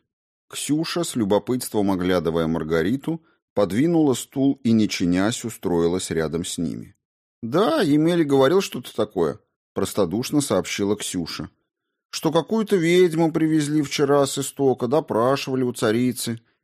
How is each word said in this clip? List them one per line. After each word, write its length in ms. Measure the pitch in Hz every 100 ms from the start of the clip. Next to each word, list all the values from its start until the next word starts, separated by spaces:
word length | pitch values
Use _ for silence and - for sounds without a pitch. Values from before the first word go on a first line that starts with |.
| _ _ _ _ _
Ксюша, 540 | - - 151 165 175
с 120 | 165 127
любопытством 760 | 101 101 - 127 - 110 101
оглядывая 560 | 92 90 90 80 82 80
Маргариту, 760 | 82 78 82 85 135 - 165 _ _ _
подвинула 600 | - 98 101 165 165 151
стул 460 | 120 - 139 139 131
и, 80 | 117
не 160 | 113 107
чинясь, 560 | - 87 90 101 117 113
устроилась 680 | - 95 85 85 90 -
рядом 340 | 80 78 82 90
с 120 | -
ними. 380 | 80 57 55 - _ _ _ _
«Да, 400 | 113 156 233 320
Емеля 440 | 156 151 160 175 147
говорил 360 | 135 135 190
что-то 320 | - - -
такое», 460 | - 107 95 78 - _ _ _
простодушно 680 | - 98 - 87 104 127 147
сообщила 540 | 139 98 85 - 101 104
Ксюша. 520 | - 92 80 - 82 _ _ _ _ _ _
«Что 200 | - 165
какую-то 440 | 160 151 226 214 196
ведьму 560 | 165 175 185 160 165
привезли 500 | 156 156 156 147 151
вчера 440 | 143 - 139 143 135
с 120 | -
истока, 500 | 135 - 135 123 123
допрашивали 760 | 151 151 107 123 139 - 131
у 80 | 123
царицы. 680 | 120 117 113 127 117 - 113 _ _